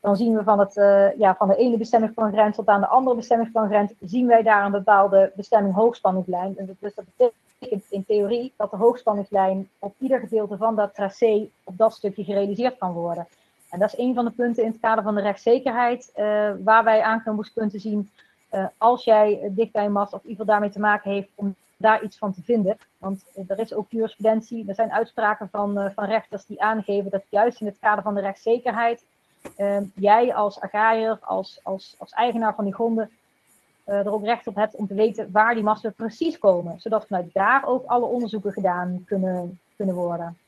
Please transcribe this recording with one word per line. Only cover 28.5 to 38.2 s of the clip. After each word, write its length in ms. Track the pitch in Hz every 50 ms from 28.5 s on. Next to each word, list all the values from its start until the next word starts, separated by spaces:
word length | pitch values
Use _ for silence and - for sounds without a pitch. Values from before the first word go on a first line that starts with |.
| 233 247 240 254 208 220 233 233 233 233 _ _ _ _ _ _ _ _ _ - -
eh, 200 | - 196 202 202 202 202 196 _
jij 400 | - 190 208 208 226 247 254 -
als 260 | - 208 208 196 -
agrariër, 580 | - 190 - 208 214 226 226 226 220 226 220 202
als, 400 | - - 190 190 190 - - - _
als, 320 | - 190 190 - - _ _
als 140 | - - -
eigenaar 420 | - 233 247 226 226 226 214 208
van 100 | 220 208
die 100 | 202 190
gronden, 360 | - 226 226 226 220 220 214 _ _ _ _ _ _ _ _ _ _ _ _ _ _ _
eh, 140 | - 202 202
er 140 | 196 208 202
ook 120 | 214 208
recht 220 | 214 240 240 -
op 80 | - 196
hebt 200 | 196 214 214 -
om 120 | - 214
te 80 | 190 196
weten 380 | 196 214 233 202 - 208 - 185
waar 220 | 214 214 226 240
die 80 | 226 208
masten 320 | 208 214 214 - 226 196
precies 440 | _ 226 226 214 - 330 330 311 -
komen. 420 | - 202 185 175 165 170 165 175
Zodat 260 | - 226 214 214 220
vanuit 280 | _ 202 180 180 175 _
daar 320 | 196 190 214 254 269 269
ook 200 | - 247 262 254
alle 200 | - 247 247 240
onderzoeken 460 | - - 247